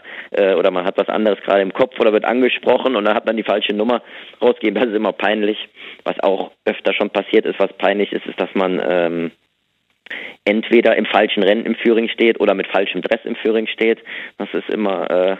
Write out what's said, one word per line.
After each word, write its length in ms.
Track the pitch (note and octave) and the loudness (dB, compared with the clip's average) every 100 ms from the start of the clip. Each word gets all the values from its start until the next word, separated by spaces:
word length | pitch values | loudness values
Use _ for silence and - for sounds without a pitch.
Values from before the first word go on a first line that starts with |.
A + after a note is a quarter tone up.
| - - - | -8 -18 -6
äh, 220 | - F#2+ | 0 2
oder 160 | F2 F#2 | 4 2
man 140 | F#2 F2+ | 2 -2
hat 120 | G#2 | -2
was 100 | G2 | -2
anderes 320 | G2+ G#2+ G2 | 0 0 0
gerade 180 | - G2 | 2 2
im 120 | F#2+ | 2
Kopf 240 | - B2+ - | 0 0 2
oder 120 | A2+ | 2
wird 120 | G#2+ - | 2 2
angesprochen 720 | A#2+ B2 - - B2 - A2+ | 2 2 2 0 2 0 0
und 100 | G#2 | 0
dann 100 | A2 | 0
hat 100 | - | 0
man 120 | A2+ | -2
die 60 | |
falsche 300 | G#2 G#2 - | -2 -2 -2
Nummer 300 | G#2 A2+ A#2 - - - - | -2 0 -2 -4 -20 -20 -2
rausgegeben. 340 | B2 A#2+ A2 G2+ | 0 2 0 0
Das 140 | A#2+ | 0
ist 60 | G#2 | 0
immer 180 | G#2 | -2
peinlich. 440 | - G2 G#2+ G#2 G#2 - - - - | 0 -2 0 -2 -2 -8 -18 -20 -10
Was 160 | - - | -8 -2
auch 320 | G2 F#2 - - - | 0 0 -4 -8 -6
öfter 280 | G#2 G2 | -4 -2
schon 160 | G2 G#2 | -2 -2
passiert 360 | G2+ - A2+ - | -2 2 2 2
ist, 120 | - | 0
was 140 | G2 | -2
peinlich 380 | - F#2+ G2+ G2+ | 0 0 0 -2
ist, 140 | - - | -4 -6
ist, 120 | - | -6
dass 140 | F#2 | -4
man, 260 | G2 F#2 F#2 - | -2 0 0 0
ähm, 460 | F2+ E2+ E2+ E2 - _ _ _ _ _ _ - - - - | 0 0 -2 -6 -10 _ _ _ _ _ _ -16 -14 -16 -6
entweder 520 | - G#2+ - A#2+ A2+ G#2+ | -2 -2 2 4 4 2
im 100 | A2 | 2
falschen 360 | G2+ G#2+ - | 2 2 2
Rennen 220 | F#2+ A2 G#2+ | 2 2 0
im 100 | A2+ | 0
Führing 340 | A#2 A2+ A2+ | 2 2 0
steht 300 | - A#2 - | 2 2 4
oder 140 | G#2 | 2
mit 140 | G2 - | 0 0
falschem 340 | F#2+ G2 F2+ | -2 -2 -4
Dress 180 | - A2+ | -2 -4
im 120 | A2 A#2 | -4 -4
Führing 300 | A2 A2 A2 | -2 0 -2
steht. 320 | - A2+ A2+ - - - - | -2 0 0 -6 -14 -14 -12
Das 100 | G2+ | -8
ist 160 | F2 - | -6 -4
immer, 400 | G#2 G#2 F2+ - | -2 -2 -2 -2
äh, 280 | F2+ F#2 | 2 2